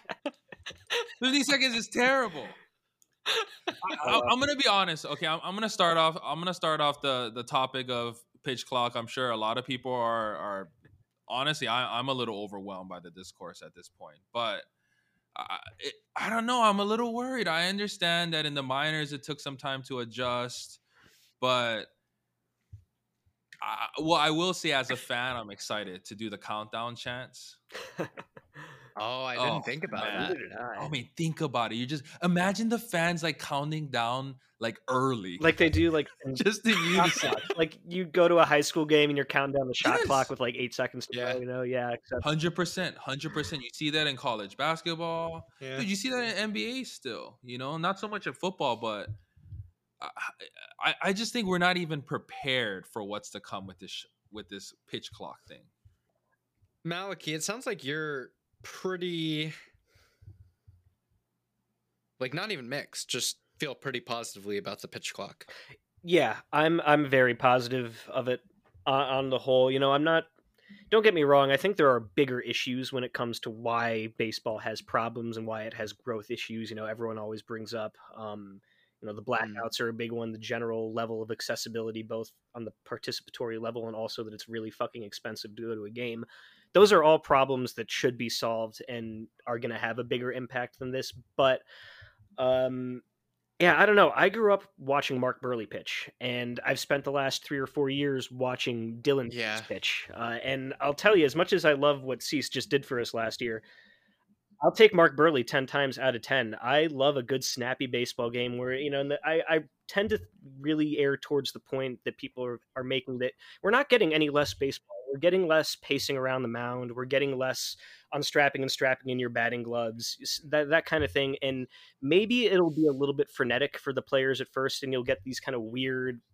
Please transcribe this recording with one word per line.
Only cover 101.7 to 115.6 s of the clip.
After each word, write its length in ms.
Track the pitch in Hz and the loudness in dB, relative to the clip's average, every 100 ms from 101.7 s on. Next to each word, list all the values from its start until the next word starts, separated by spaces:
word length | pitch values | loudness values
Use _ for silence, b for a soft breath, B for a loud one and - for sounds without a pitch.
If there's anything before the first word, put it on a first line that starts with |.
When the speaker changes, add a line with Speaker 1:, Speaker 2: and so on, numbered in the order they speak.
Speaker 1:
love 280 | 143 143 143 | 6 4 4
what 180 | 131 123 | -2 -6
Cease 280 | - 143 123 | -2 -2 -2
just 200 | 135 110 | -4 0
did 160 | 139 139 | 0 0
for 140 | 123 | -4
us 120 | 113 | -2
last 280 | 117 113 - | -2 -4 -4
year, 220 | 120 110 b b b b b b b _ _ - | -6 -6 b b b b b b b _ _ 0
I'll 100 | 156 | 4
take 220 | 165 214 | 10 10
Mark 240 | 180 165 135 | 10 6 8
Buehrle 280 | 156 143 117 | 6 4 2
ten 200 | 147 131 | 0 0
times 320 | 147 139 117 | 0 0 0
out 180 | 131 117 | 0 0
of 60 | |
ten. 340 | - 135 113 107 | 0 0 0 -2
I 240 | 120 143 160 | 2 2 2
love 300 | 139 139 139 | 4 2 2
a 60 | |
good 200 | 120 131 | 0 -2
snappy 440 | - - 123 127 131 | -2 -4 -4 -2 -2
baseball 420 | 123 120 - 117 | -2 -2 -4 -4
game 280 | 123 123 123 | -2 -2 -2
where, 160 | 127 131 | -4 -4
you 140 | 147 | -2
know, 80 | 139 | -2
and 100 | 139 | -2
the, 80 | 143 151 | -2 0
I, 160 | 160 156 | 0 2
I 100 | 160 147 _ - | 0 0 _ -4
tend 220 | 196 208 | -2 0
to 100 | 208 - _ 139 135 | -2 -4 _ -20 -6
really 380 | 143 156 151 139 | 0 2 2 2
err 180 | 139 139 | 2 0
towards 340 | - 143 131 | -2 -2 -2
the 60 | 117 | -8
point 380 | - 135 131 120 127 | -6 -4 -4 -6 -8
that 120 | - | -8
people 280 | 135 - 123 | -10 -8 -8
are, 140 | 120 _ 131 | -8 _ -8
are 80 | |
making 360 | 127 131 131 123 | -4 -2 -2 -4
that 140 | 127 - B B | -4 -4 B B
we're 80 | 190 | 2
not 180 | 240 285 | 2 6
getting 240 | 240 175 | 4 6
any 160 | 156 151 | 4 4
less 240 | 143 143 | 4 2
baseball 460 | - 135 - - - 135 | 0 -4 -4 -10 -10 -8
we're 80 | 135 | 0
getting 280 | 170 185 175 | 4 4 4
less 280 | 156 | 4